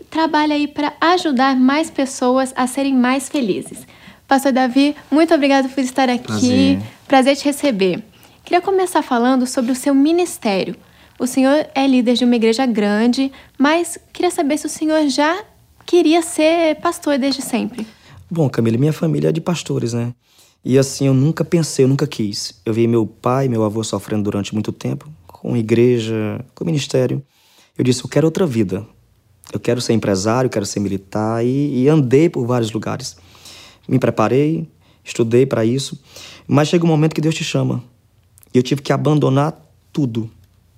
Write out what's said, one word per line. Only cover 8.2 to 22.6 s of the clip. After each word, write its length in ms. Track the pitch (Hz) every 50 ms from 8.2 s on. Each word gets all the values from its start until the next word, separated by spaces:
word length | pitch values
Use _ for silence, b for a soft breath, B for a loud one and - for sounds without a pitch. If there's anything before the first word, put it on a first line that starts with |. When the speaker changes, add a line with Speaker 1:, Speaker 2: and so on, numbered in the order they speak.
| b b b b b
Speaker 1:
Queria 180 | - - 349
começar 400 | 359 - 392 370 381 359 - 330
falando 460 | 294 - 262 240 233 247 262 254 247 247
sobre 240 | - - 254 233
o 40 | 269
seu 200 | 254 - 285 277
ministério. 800 | 269 277 302 339 349 359 339 - - - 226 202 285 - - 185 - b b b b b b b b
O 80 | 247
senhor 400 | 247 - 269 262 262 277 302 302 - -
é 140 | 269 269 277
líder 260 | 262 254 240 226 247
de 100 | 226 247
uma 100 | 240 240
igreja 300 | 240 220 220 226 226 269
grande, 680 | 254 226 208 208 202 208 208 226 247 240 269 269 269 269 B B B B -
mas 400 | 262 285 311 339 349 330 - - _ _ -
queria 160 | - 349 359
saber 280 | 349 - 339 277 302 302
se 80 | -
o 40 | 311
senhor 380 | - - 320 311 311 311 311 294
já 340 | 254 277 294 302 339 381 440 - _ _ _ _ _ _ -
queria 360 | - - 349 339 311 311 349
ser 540 | 330 330 - - 311 311 330 349 339 311 302 302
pastor 360 | - 339 339 - - 311 294 285
desde 240 | 240 277 269 -
sempre. 460 | 262 - - 220 202 208 - 233 220 B B B B B B B B -
Speaker 2:
Bom, 200 | 180 165 160 127
Camille, 280 | - - 113 117 113 117
minha 160 | 135 156 151
família 360 | - - 165 151 147 147 156
é 20 |
de 100 | 160 165
pastores, 520 | 160 - 175 151 - - 147 135 123 117 117
né? 200 | 120 117 120 120 _ b b b b b b b b b
E 120 | - 123 135
assim, 300 | 135 135 - - 143 135
eu 60 | 135
nunca 320 | 131 135 156 160 - 160
pensei, 400 | - - 175 160 - - - 135
eu 40 | 127
nunca 160 | 135 139 156
quis. 540 | 143 - - 113 101 104 - - - - _